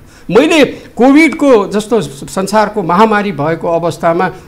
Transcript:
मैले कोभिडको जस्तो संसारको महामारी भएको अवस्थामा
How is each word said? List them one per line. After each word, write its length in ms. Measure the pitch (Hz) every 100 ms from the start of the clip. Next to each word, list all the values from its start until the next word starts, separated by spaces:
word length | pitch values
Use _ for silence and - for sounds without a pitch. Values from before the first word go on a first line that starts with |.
| - - -
मैले 340 | 190 320 330
कोभिडको 1000 | 247 - - - 254 285 320 320 285 226 185
जस्तो 340 | 196 208 226
संसारको 800 | 143 - 147 - 190 214 208 214
महामारी 500 | 170 180 220 208 202
भएको 360 | 143 151 165 175
अवस्थामा 640 | 170 170 165 170 170 185 -